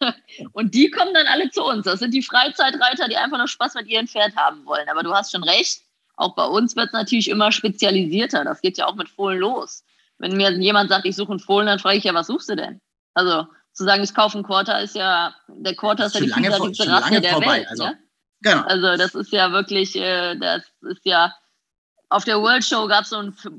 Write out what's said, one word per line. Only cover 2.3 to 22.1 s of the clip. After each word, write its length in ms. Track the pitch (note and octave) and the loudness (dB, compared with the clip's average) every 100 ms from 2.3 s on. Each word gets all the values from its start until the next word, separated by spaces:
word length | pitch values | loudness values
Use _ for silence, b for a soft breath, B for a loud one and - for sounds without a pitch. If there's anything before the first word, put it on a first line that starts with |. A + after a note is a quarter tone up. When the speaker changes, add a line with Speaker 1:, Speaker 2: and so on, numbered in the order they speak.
| B3 C#4 - C4+ C4+ B3 C4 B3 | 2 2 2 0 2 0 0 -2
Speaker 1:
die 80 | - | -2
einfach 200 | B3 C#4 | -2 -2
nur 100 | A#3+ | -4
Spaß 260 | - - | -2 -4
mit 140 | B3 G#3 | -6 -4
ihrem 180 | A3+ A#3 | -4 -2
Pferd 260 | A3 G#3 G3+ | 0 0 2
haben 280 | D3+ D3+ | 0 0
wollen. 240 | C#3 D3 D3 | -6 -4 -2
Aber 140 | D#3 | -4
du 100 | E3 | 0
hast 200 | G3 G#3 | 0 -2
schon 100 | F#3 | -4
recht, 400 | E3 G3 F4+ - _ _ _ - | 2 2 2 -4 _ _ _ -4
auch 180 | F3+ | -2
bei 120 | - C#3+ | 0 0
uns 300 | G3+ A#3 A3+ | 2 0 0
wird's 180 | - | -4
natürlich 340 | A3+ G3+ A#3 G3+ | -4 -2 0 0
immer 240 | G#3 G#3 | 2 2
spezialisierter. 920 | G#3 G#3+ F#3+ G3+ F#3+ E3+ F#3 B3+ - | 2 -2 0 0 2 2 0 0 -2
Das 180 | C#3+ - | -4 -2
geht 160 | F#3 F3+ | -4 -2
ja 80 | - | -4
auch 80 | |
mit 160 | G3+ - | -4 -10
Fohlen 280 | - G3 F#3 | -6 -4 -2
los. 460 | G3+ C4 - - _ _ _ - | -2 -4 -8 -14 _ _ _ -10
Wenn 160 | - F#3+ | -4 0
mir 140 | G3 | 2
jemand 360 | F3+ F#3 G#3 F#3 | 2 2 2 2
sagt, 160 | F#3+ | 0
„Ich 100 | F#3+ | 0
suche 180 | F#3+ G3+ | -4 -6
einen 80 | F#3+ | -6
Fohlen“, 260 | - G3+ G#3+ | 0 2 2
dann 120 | G3 | 0
frage 200 | F#3+ G3+ | 0 0
ich, 60 | |
„Ja, 100 | G3 | 0
was 140 | E3+ D#3+ | -2 -2
suchst 200 | C4 - | -6 -4
du 80 | D#3 | -6
denn?“ 240 | D3+ - _ _ _ | -6 -12 _ _ _
Also 340 | F3 F3+ E3 D#3+ b b | -2 0 0 -4 b b
zu 120 | - | -6
sagen, 180 | F#3+ G3 | 0 2
„Ich 120 | G3+ | 2
kaufe 240 | - G#3+ G#3 | 2 2 0
einen 80 | G3+ | -2
Quarter“, 340 | G3 G3 G3+ | 0 0 -2
ist 160 | G3+ G#3+ | -4 -4
ja, 380 | F#3+ F3 E3+ - _ | 0 0 0 -6 _
der 280 | - F#3 E3+ | -10 -8 -4
Quarter 300 | G#3 G#3+ G#3+ | -2 0 0
ist 80 | |
ja 60 | G#3 | 0
Speaker 2:
Schon 60 | C3 | 0
Speaker 1:
die 40 | |
Speaker 2:
lange 180 | B3 G3+ | 0 2
vor-, 80 | G#3 | 0
Speaker 1:
vielseitigste 280 | G3+ G3 | 0 -2
Speaker 2:
schon 80 | F3+ | 2
Speaker 1:
Rasse 100 | F3+ | 2
Speaker 2:
lange 160 | C#3 G#3 | 4 2
Speaker 1:
der 120 | F3 | 4
Speaker 2:
vorbei, 260 | D#3+ C3 A#2 | 2 2 0
Speaker 1:
Welt, 100 | - | -2
Speaker 2:
also, 160 | A2+ | -6
Speaker 1:
ne? 140 | F3 D#4 _ _ _ _ | -6 -8 _ _ _ _
Speaker 2:
genau. 220 | G#3+ D#3+ | 2 2
Speaker 1:
Also 340 | - F#3 F#3 F3 | 2 0 2 2
das 180 | F3+ | 0
ist 180 | - G#3 | -4 -2
ja 200 | G#3 F#3 | 0 2
wirklich, 420 | F#3 G3 G3 F#3+ | 2 0 -2 -2
äh, 420 | F#3+ F#3 F3+ F3 F3 | -2 -2 -2 -4 -4
das 260 | - E3+ - _ | -2 -4 -6 _
ist 220 | - F#3 | -14 -6
ja, 300 | F#3+ F3 F3 - _ _ _ _ _ _ | 0 2 2 -2 _ _ _ _ _ _
auf 160 | - | -2